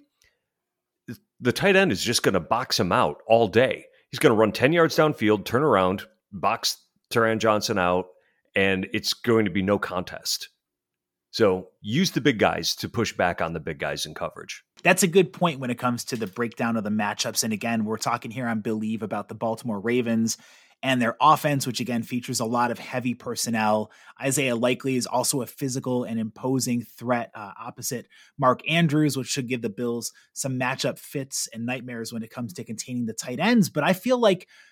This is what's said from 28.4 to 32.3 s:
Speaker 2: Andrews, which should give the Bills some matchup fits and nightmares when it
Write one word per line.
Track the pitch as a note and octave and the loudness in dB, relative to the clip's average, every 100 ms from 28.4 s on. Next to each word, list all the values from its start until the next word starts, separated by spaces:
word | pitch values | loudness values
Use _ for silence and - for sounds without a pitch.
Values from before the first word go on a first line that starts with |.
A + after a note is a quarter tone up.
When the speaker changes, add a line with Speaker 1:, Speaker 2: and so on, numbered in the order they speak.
| C3 B2 - | 2 2 0
Speaker 2:
Andrews, | E3 E3 D3 D3+ C3 | 2 4 4 2 0
which | A#2 | -4
should | - A#2+ | -6 -4
give | B2+ | -4
the | A2+ | -4
Bills | G2 A#2+ A#2 A2+ - _ | -4 -4 -4 -6 -14 _
some | - C3+ B2+ | -10 -6 -2
matchup | B2+ C3 C3+ - | -2 -2 -4 -4
fits | - D3 C3 - - | -10 -10 -8 -8 -8
and | A2+ A#2 | -8 -6
nightmares | B2+ B2 A#2 A2 | -6 -8 -10 -8
when | A#2 | -10
it | A2+ | -10